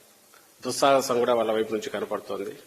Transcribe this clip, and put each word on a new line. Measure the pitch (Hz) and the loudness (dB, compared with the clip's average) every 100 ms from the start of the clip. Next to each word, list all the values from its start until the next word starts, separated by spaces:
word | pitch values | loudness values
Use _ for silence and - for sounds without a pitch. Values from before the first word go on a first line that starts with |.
| _ _ _ - _ _ 127 | _ _ _ -20 _ _ -6
దుస్సాహసం | - 139 135 127 120 | 2 4 4 2 0
కూడా | 123 117 | 2 2
వాళ్ళ | 110 110 | 2 0
వైపు | 107 107 | 0 -4
నుంచి | - 101 | -4 -6
కనపడుతోంది. | 101 101 - 98 104 107 | -6 -8 -6 -8 -8 -12